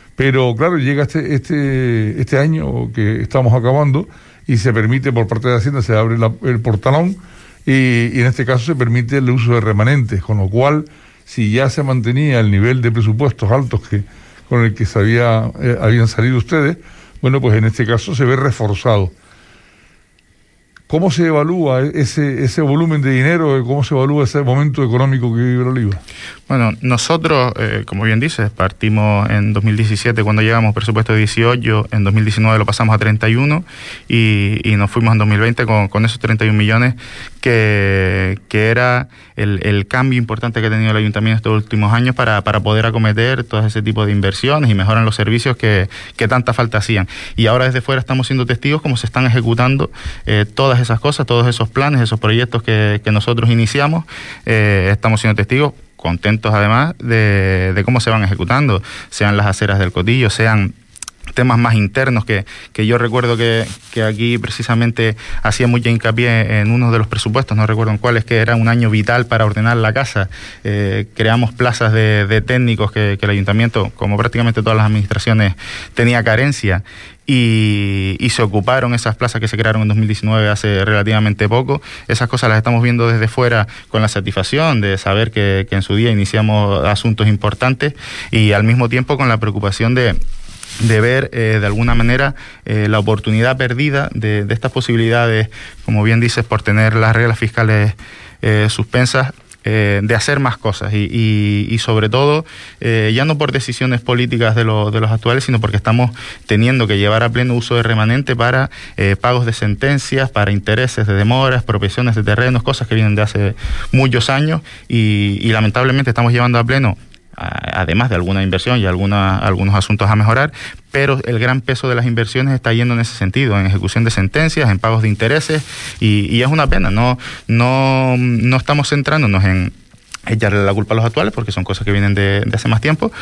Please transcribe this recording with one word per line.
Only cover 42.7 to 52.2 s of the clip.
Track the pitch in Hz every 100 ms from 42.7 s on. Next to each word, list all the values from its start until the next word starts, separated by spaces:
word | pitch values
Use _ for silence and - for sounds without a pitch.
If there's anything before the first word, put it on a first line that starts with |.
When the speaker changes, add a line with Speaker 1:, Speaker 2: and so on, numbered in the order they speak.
| 107 113
Speaker 2:
acometer | 113 110 107 117 131 120
todo | 110 110
ese | 110
tipo | 107 110 104
de |
inversiones | 101 98 95 127 151 135
y | 98
mejorar | 95 110 113
los | 107
servicios | 107 113 131 120
que, | 113 101 90 - - -
que | 110
tanta | 127 120
falta | 113 113 110
hacían. | - 107 92 - - -
Y | 107
ahora | 123 127
desde | 127
fuera | 120 135
estamos | 123 131 127
siendo | 135 120
testigos | 117 139 151
cómo | - 123
se | 117
están | - 131
ejecutando, | 120 113 113 123 135 - - - - -
eh, | 107 104
todas | - 139 123
esas | 120 113
cosas, | 147 147 135
todos | 120 120
esos | 117 110
planes, | - 139 139
esos | 113 110